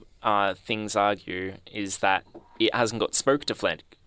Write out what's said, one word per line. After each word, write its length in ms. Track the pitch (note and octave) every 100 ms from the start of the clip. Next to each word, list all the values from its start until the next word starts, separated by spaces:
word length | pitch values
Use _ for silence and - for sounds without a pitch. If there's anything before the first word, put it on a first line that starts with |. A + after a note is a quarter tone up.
| - _
uh, 320 | A#2+ G#2 G2+
things 420 | F#2 - A2 G#2+ G#2
argue 600 | G2+ G2+ - F2+ F#2+ F#2+ -
is 280 | G#2+ G2+ -
that 240 | G2+ F#2+ - - - -
it 140 | A2 A#2
hasn't 240 | A#2 A2+
got 140 | G#2 -
smoke 300 | - C#3+ -
deflect-, 500 | A2+ F#2+ D#2+ - _